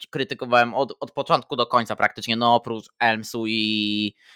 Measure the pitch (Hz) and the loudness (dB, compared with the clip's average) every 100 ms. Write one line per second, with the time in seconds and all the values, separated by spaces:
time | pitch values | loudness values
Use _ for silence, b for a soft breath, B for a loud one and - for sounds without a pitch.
0 | - 127 131 127 123 120 120 113 131 - | -12 -8 -6 -6 2 4 4 0 -4 -6
1 | - - 135 151 - 123 120 120 113 110 | -10 -8 -2 -2 0 -4 0 0 0 0
2 | 107 - 107 113 120 120 120 113 - _ | 0 0 -4 0 4 2 0 -10 -10 _
3 | 117 110 110 120 113 110 107 110 107 104 | 0 0 -4 -6 -2 -2 0 0 0 0
4 | 104 - b | -2 -6 b